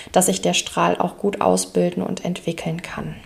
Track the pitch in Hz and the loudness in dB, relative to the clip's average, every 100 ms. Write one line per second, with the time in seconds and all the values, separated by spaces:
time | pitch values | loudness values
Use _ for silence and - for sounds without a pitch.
0 | - 180 190 190 180 180 - - 175 180 | 0 2 4 2 2 0 -2 0 2 2
1 | 180 - 202 208 190 185 - 180 175 180 | 0 0 -2 2 4 4 2 0 0 0
2 | - 185 185 180 - 165 165 165 - - | -4 -4 -4 -4 -4 -6 -4 -6 -8 -8
3 | 156 156 | -10 -12